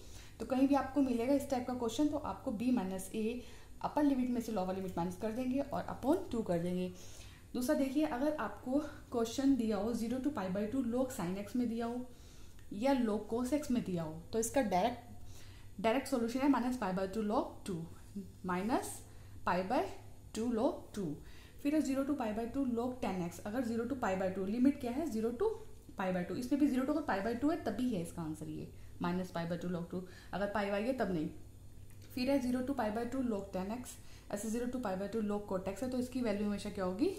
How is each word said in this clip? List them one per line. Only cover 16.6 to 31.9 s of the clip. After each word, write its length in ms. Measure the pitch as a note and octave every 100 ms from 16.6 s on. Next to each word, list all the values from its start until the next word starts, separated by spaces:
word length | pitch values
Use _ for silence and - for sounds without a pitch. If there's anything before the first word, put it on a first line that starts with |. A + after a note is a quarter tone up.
| B3 B3
pi 80 | F#3+ F#3
by 80 | F#3+
two 100 | A3 G#3
log 180 | A#3+ E4+ - -
two 120 | E3+ E3 - - G3+ F#3 - F#3
minus 420 | F3+ G#3 D#4 G#4 - - - - - -
pi 100 | F3+ F#3+
by 100 | C4+ G4 - - - - G#3+
two 100 | A#3+
log 240 | A3 C4+ - - G#3+
two। 100 | E3+ D3+ - - - -
फिर 120 | C#4+
है 60 | D#4 C4
zero 180 | C4+ C#4+
to 60 | C#4
pi 80 | A3 G#3+
by 80 | A#3
two 120 | C#4 B3+ A3+
log 160 | B3+ B3
ten 220 | G#3 F#3 E3+
x। 120 | - G#3
अगर 180 | A3+ A3+
zero 180 | A3+ A#3
to 80 | C#4
pi 80 | G#3+ F#3
by 80 | F#3+ F#3
two, 100 | F#3+
limit 320 | A#3 C4+ C#4+
क्या 120 | B3
है, 140 | B3+ D#4+
zero 200 | A3 A3+ A#3+
to 80 | G#4+ G#4+ - - - -
pi 80 | F#3 F#3
by 80 | F3
two, 80 | F#3
इसमें 240 | - C#4+
भी 80 | D4
zero 180 | B3+ C4+
to 80 | D4+ D4
pi 100 | G3
by 100 | A3+ A#3+
two 100 | C#4+
है, 60 | E4+
तभी 240 | - G3+ B3+
है 80 | G3
इसका 200 | E3+ -
answer 260 | D#3 D#3+ D#3+
ये 200 | D#3 - - - -
minus 320 | F3 F3+ F3+ E3+
pi 80 | E3+
by 80 | E3+
two 80 | F3
log 180 | F3 E3+
two। 100 | F3 F3+ - -
अगर 200 | F3 G3+
पाई 160 | G#3+ G3+
वाई 120 | G3+
है 140 | A3+ C4
तब 140 | G3+
नहीं। 160 | F3 E3 - - - - - -